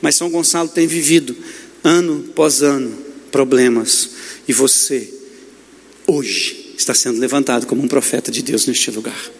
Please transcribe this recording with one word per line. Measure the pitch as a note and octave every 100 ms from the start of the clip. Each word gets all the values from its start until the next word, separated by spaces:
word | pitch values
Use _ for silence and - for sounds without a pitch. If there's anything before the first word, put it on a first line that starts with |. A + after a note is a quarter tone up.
mas | D#3
São | D3+ E3+
Gonçalo | E3 D#3+ E3+ E3
tem | F3 E3
vivido, | E3 D3 E3 C3+ B2 - - - -
ano | - E3+ F3 D3 C#3
após | - D#3 C#3
ano, | D3 C#3 B2+ G#2+ - - -
problemas. | C#3+ C3 B2+ B2+ A#2 A2 - - - - - -
E |
você, | A#2+ C3 - - C3+ G#2+ - - - - - - - - - -
hoje, | D3 A#2 - - - - -
está | -
sendo | - - A2+
levantado | B2 C#3+ C3+ A#2+ A2+
como | A2+
um | C#3+
profeta | C#3+ - B2 -
de | A#2+
Deus | B2+ A2+ -
neste | A#2+ -
lugar. | A2 A2 G#2+ - -